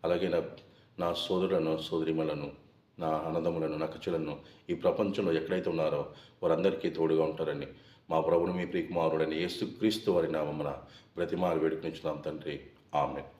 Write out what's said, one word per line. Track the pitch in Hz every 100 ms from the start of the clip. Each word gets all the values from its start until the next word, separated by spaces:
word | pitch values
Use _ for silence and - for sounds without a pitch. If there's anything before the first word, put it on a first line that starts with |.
అలాగే | 85 87 92
నా, | 85 82 - - - - -
నా | 87
సోదరులను, | 85 - 92 92 92 80 80
సోదరిమలను, | - 85 80 80 78 76 71 - - _ _ -
నా | 82
అన్నదమ్ములను, | 78 80 82 82 82 78 78
నా | 78
ఖర్చులను | - - 82 76 71 - - -
ఈ |
ప్రపంచంలో | 87 92 - 104 98 95
ఎక్కడైతే | 80 78 90 90
ఉన్నారో | 82 78 73 71 - - -
వారందరికీ | 85 82 95 - 85
తోడుగా | 80 82 80
ఉంటారని | 80 78 80 73 69 - - - -
మా | 82
ప్రభువును, | 82 85 87
మీ | 90 87
ప్రియకుమారుడైన | 92 82 87 80 80 78
యేసుక్రీస్తు | 78 87 - 80 - 110 110 107
వారి | 87 80
నామమున | 78 73 73 73 67 - - - -
బ్రతిమాలి | 85 90 90 80
వేడుకొనిచున్నాం | 78 78 82 80 80 73
తండ్రి. | - 76 78 69 - - _
ఆమేన్. | 76 71 71 67